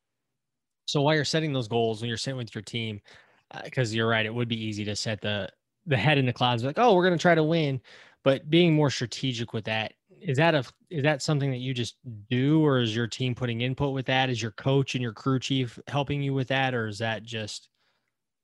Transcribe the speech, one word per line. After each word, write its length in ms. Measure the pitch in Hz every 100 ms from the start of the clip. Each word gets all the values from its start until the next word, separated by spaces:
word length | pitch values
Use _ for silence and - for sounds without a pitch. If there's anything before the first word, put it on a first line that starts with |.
| _ _ _ _ _ _ _ _ -
So 140 | 156
while 140 | 139 156
you're 100 | 135
setting 280 | 160 156
those 140 | 135 110
goals, 340 | 117 113 107
when 60 | 117
you're 100 | 113
sitting 200 | - 131
with 160 | 117 113
your 60 |
team, 400 | 104 120 113 104 _ - _ _ _
uh, 100 | - -
'cause 220 | 139 120
you're 140 | 113 113
right, 180 | 113 107
it 80 |
would 140 | 117 120
be 120 | 113
easy 220 | 110 104 104
to 100 | 104
set 260 | - 107
the, 280 | 107 104 95 _ _ _ -
the 120 | 127
head 200 | 120 147
in 80 | 127
the 80 |
clouds, 300 | 117 127 120
like, 160 | 127 151
"Oh, 160 | 240 185
we're 80 |
gonna 140 | 180 170
try 180 | 180 165
to 80 |
win." 380 | 156 165 147 131 - - - _
But 260 | 180 180 151
being 240 | 160 175 156
more 140 | 147
strategic 640 | - 120 - 135 117 117
with 120 | 117 107
that, 280 | 110 107 - _ -
is 160 | 190 131
that 160 | 165 156
a, 80 | 123 _ _
is 140 | 170
that 180 | 139 147
something 300 | - 151 139
that 60 | 127
you 160 | 127
just 240 | 123 113 - 131 110 101
do, 360 | 123 131 160 151
or 140 | 131
is 160 | 117 107
your 120 | 117
team 260 | - 127 120
putting 260 | 123 117
input 320 | 123 131 143
with 120 | 135 127
that? 220 | 131 131
Is 120 | 120
your 100 | 113
coach 420 | - 135 139 131 131
and 60 |
your 120 | 123
crew 260 | 104 - 131
chief 400 | - 135 123 - -
helping 340 | 139 139 143
you 120 | 139
with 160 | 135 127
that? 240 | 135 135
Or 140 | 123 110
is 100 | 104
that 240 | 113 110
just 460 | 113 117 107 - _ _ _ _ _ _ _ _